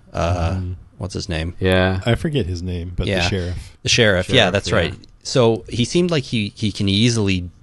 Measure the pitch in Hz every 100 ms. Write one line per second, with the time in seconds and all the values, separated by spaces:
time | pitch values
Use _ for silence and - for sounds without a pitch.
0 | - 92 85 90 82 95 90 90 - -
1 | 95 92 - 80 85 - 92 92 92 95
2 | 120 120 170 147 87 87 90 90 87 87
3 | 101 92 87 95 87 85 - - - -
4 | 110 90 92 123 98 98 - 110 82 -
5 | - - - 139 117 110 - 101 120 175
6 | 180 160 - 120 101 - 107 - 101 98
7 | 120 117 101 92 90 -